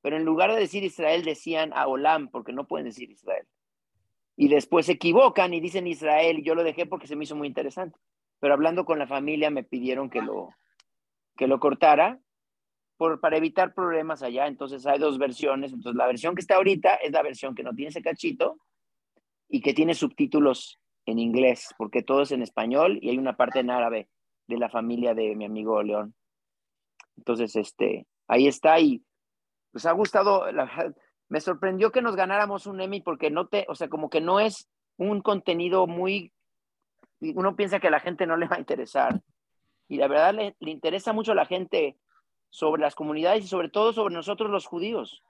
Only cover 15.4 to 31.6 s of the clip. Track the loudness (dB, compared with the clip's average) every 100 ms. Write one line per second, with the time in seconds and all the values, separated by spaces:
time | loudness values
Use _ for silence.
15.4 | -2 -2 -4 -10 -6 0 0 0 -2 -4
16.4 | 2 4 4 4 4 2 2 0 0 -4
17.4 | -10 -8 -8 -8 -8 -6 -6 -4 -6 -2
18.4 | -2 -2 _ _ _ _ _ _ _ _
19.4 | _ -2 0 2 2 2 -2 0 0 4
20.4 | 4 2 -6 -20 _ _ -6 -2 0 4
21.4 | 4 2 -6 -10 -4 -4 0 0 2 -2
22.4 | -6 -4 -2 2 2 0 -2 -2 -2 0
23.4 | 0 0 0 0 0 -2 -8 _ _ _
24.4 | _ -4 -2 -2 -4 -2 0 0 -2 -4
25.4 | -6 -6 -2 -2 0 -2 -4 _ _ _
26.4 | _ _ _ _ _ _ _ -16 -6 -2
27.4 | -2 -2 -4 -2 -2 -2 -10 _ _ 4
28.4 | 4 4 4 6 6 2 _ _ _ _
29.4 | _ _ _ -6 -2 0 2 2 4 2
30.4 | 2 -2 -4 -4 -6 -6 _ _ _ -6
31.4 | -4 -2